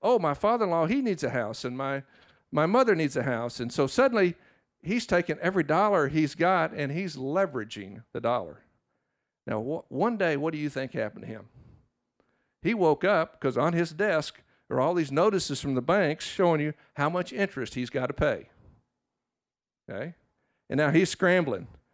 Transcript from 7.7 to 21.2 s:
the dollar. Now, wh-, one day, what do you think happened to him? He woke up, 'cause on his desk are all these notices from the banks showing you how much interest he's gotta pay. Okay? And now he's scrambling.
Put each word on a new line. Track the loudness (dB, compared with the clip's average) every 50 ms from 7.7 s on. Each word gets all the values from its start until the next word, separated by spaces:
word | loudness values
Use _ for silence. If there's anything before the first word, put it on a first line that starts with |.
| -10 -14 -14 -14 -14 -18 -16 _ -8
the | -4
dollar. | -2 0 0 0 -2 -6 -12 -18 _ _ _ _ _ _ _ _ _ _ _ _ _ _ _ _ -8
Now, | -6 -4 -4
wh-, | -4 -4 -6 -6 -8 -8
one | -4 0 0 0 0
day, | 0 0 0 0
what | 0 -2 -4 -4
do | -4
you | -4 -4
think | -4 -6 -6 -6 -4
happened | -4 -4 -4 -6 -10 -12
to |
him? | -12 -12 -14 -14 -20 _ -20 -20 -20 -20 -20 _ _ _ _ _ _ _ _ _ _ _ _ _ _ _ _
He | -4 -2 0
woke | 2 4 4 4 4 2
up, | 2 2 2 0 -2 -4 -4
'cause | -4 -2 0
on | 0 0 2 2
his | 0 0 -2
desk | -2 -2 0 0 0 0 -2 -4 -8 -16 _ _ _ _ _ -4
are | -2 0
all | 2 2 2
these | 0 -2 0
notices | 2 2 4 4 2 2 0 -2 -4 -4
from | -4 -2 -2
the | 0
banks | 2 2 2 4 2 2 0 -2 -6
showing | -6 0 2 4 4 4 2
you | 0 -2 -6 _ _ _ -4
how | -2 -2 0
much | 0 -2 -4 -4 -4
interest | -2 -2 -2 -4 -6 -8 -6 -6
he's | -6 -6 -4
gotta | -4 -4 -4 -4 -2
pay. | 0 0 0 0 -2 -6 -14 _ _ _ -20 -20 _ _ _ _ _ _ _ _ _ _ _ _ _ _ _ _ _ _ _ _ _ _ -12
Okay? | -10 -10 -10 -10 -12 _ _ _ _ _ _ _ _ _ _ -4
And | 0
now | 0 2 4
he's | 4 4 4 2
scrambling. | 2 2